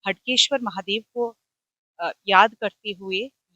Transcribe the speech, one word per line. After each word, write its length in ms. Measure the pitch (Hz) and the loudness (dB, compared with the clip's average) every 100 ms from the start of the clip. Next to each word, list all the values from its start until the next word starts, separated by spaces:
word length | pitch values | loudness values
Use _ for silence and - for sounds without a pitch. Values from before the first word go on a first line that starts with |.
| 196 | -6
हटकेश्वर 520 | 190 - 247 - 277 | -6 -2 -2 0 -4
महादेव 420 | 240 190 190 208 214 | -4 -8 -6 -8 -8
को, 220 | 240 233 226 _ _ _ _ _ - | -8 -8 -8 _ _ _ _ _ -10
अ, 120 | 170 - - | -10 -8 4
याद 280 | 190 220 220 | 6 6 2
करते 360 | 214 _ 214 | -10 _ -12
हुए 380 | 185 190 190 262 _ _ | -10 -6 -6 -6 _ _